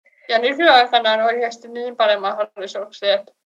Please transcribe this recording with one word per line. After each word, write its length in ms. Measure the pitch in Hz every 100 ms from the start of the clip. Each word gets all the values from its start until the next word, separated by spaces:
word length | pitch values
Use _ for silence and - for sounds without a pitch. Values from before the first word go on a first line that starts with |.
| _ _ -
Ja 100 | 226
nykyaikana 720 | 247 277 339 254 247 240 226
on 100 | 220
oikeasti 460 | 226 240 233 233 233
niin 280 | 240 247 240
paljon 260 | 214 202
mahdollisuuksia, 920 | 196 214 208 - 190 208 208 - 202
että 180 | 196 - _ _